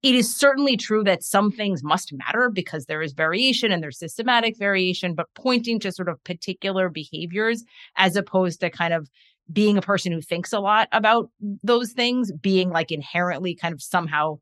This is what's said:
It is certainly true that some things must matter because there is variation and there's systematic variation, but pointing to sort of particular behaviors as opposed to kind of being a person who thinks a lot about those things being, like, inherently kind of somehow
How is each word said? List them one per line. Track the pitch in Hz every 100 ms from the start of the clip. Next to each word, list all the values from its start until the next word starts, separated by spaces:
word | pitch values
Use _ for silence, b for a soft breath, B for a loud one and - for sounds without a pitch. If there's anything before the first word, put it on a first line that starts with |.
It | 262 254
is | 233
certainly | - 277 269 285 233
true | - 214
that | 208 170
some | - 202 208
things | 202 208 170
must | 147 160 -
matter | 139 - 220 247
because | 202 - 156 131
there | 156
is | 160
variation | 139 160 180 262 233 226
and | 175
there's | 151 -
systematic | 165 - 226 240 226 226
variation, | 202 190 185 180 180
but | 165 160 -
pointing | 254 247 233 226
to | 202
sort | 180 175
of | 160
particular | - 170 - 180 196 190 185
behaviors | 156 143 160 165 185 220 233 233 B B -
as | 190 185
opposed | 196 190 185 156
to | 175
kind | - 170
of | 165 147 b b b -
being | 165 208 202
a |
person | 185 190 180
who | 165
thinks | - - -
a | 214
lot | 196 214 220
about | 220 214 233 226 _ 202 202
those | 208 240 240
things | - 240 254 214 151
being, | 196 190 185
like, | 165 165
inherently | 156 139 170 180 143 180
kind | 175 170
of | 151
somehow | - 180 160 151 156 151